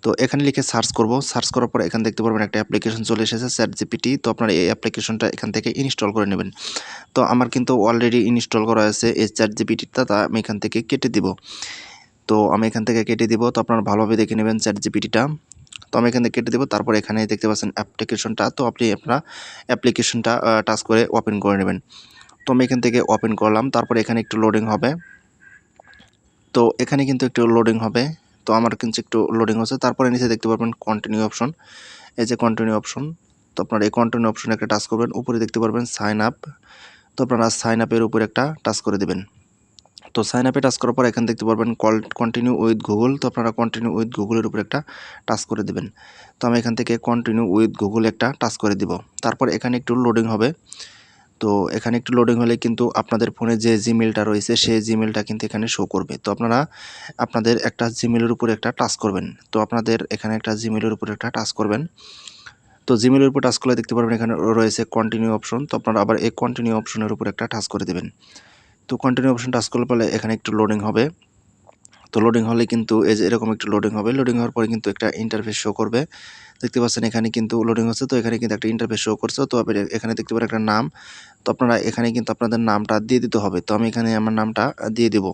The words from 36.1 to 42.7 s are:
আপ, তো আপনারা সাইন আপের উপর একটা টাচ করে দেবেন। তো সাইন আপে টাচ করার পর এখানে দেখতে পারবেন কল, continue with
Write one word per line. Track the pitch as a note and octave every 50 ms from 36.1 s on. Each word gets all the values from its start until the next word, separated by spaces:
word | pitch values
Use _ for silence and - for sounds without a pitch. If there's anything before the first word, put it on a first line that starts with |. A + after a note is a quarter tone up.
| G#2+ G#2+ G#2 A#2
আপ, | - _ - D#3 C#3 _ _ _ - - - - - _ _ _ _
তো | - C3
আপনারা | B2 B2+ A2 A2+ A2+ A2 -
সাইন | - A#2 A2+ A2+ A2+
আপের | G#2+ A2+ A2+ A2+ G#2+
উপর | A2 A#2 A2 G#2
একটা | _ A2+ B2+ D3 D#3+ - _
টাচ | - G#2+ - -
করে | A2 G2+ G2
দেবেন। | G2 E2 F2+ F#2 G2 _ _ _ _ _ _ _ _ _ _ - _ _ _ - - - _
তো | A#2 G#2+ -
সাইন | - B2 B2 C3
আপে | B2+ C#3 C3+
টাচ | C3 B2 -
করার | - A#2+ A2+ -
পর | B2+ A#2+
এখানে | A2 - A#2 A2
দেখতে | A#2 - A2+ A2
পারবেন | A2+ A2 A2+ A#2 A#2 -
কল, | - A2 A2 A2 G#2+ - - -
continue | A#2+ A#2 A#2 B2 A#2 B2 B2 D2 G#2+
with | A2+